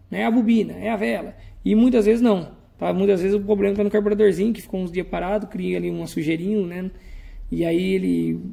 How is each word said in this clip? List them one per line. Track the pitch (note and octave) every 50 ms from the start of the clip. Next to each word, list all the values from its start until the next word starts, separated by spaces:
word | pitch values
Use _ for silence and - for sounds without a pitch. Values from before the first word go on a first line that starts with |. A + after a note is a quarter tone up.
| - _
né? | F3+ F#3+ A3
É |
a | A#3
bobina, | A3+ B3+ A3 A3+ A#3 A3 F#3+ D#3+ E3+
é | F3+ F#3+ A3
a | A3+
vela." | F#3+ G#3+ A#3 A3+ F3+ D#3+ - - - - - - - -
E | F#3+ G#3
muitas | A3 A#3+ B3+ B3 A#3 G3+
vezes | G#3+ A3+ A#3
não, | B3 A#3 G3+ F3+ D#3+ - - - - _ _
tá? | - - F3+
Muitas | F3 F#3 G3 G3+ G3 E3+
vezes | F3+ G3 G3+
o | G#3
problema | G3+ G3+ G#3+ G3 G3+ G3+ G3+
tá | G#3
no | G#3 G3+
carburadorzinho, | G#3+ G#3 G#3 G#3 G#3 G#3 G#3+ G3+ F3 E3+ G3+ A#3
que | A3 F#3
ficou | - - - F#3
uns | F#3 F3
dias | E3+ F3+ E3+
parado, | - - E3+ F3 F#3 G#3 G#3+ G3+
cria | G3+ - F#3 F3+ F3+ F3+
ali | F3 F3 F3
uma | E3+ E3+ E3
sujeirinha, | D#3+ - E3+ D#3 D#3 E3 E3 E3+ G3 G#3+ G#3 F#3
né? | F3 F3 F3+ F#3 F#3+ - - - - - - - - - - - -
E | E3 E3 E3
aí | E3 E3 F3 F#3 F#3+ F#3+
ele | F#3+ F#3 - - E3+ E3 E3 E3 E3+ F3+ F#3+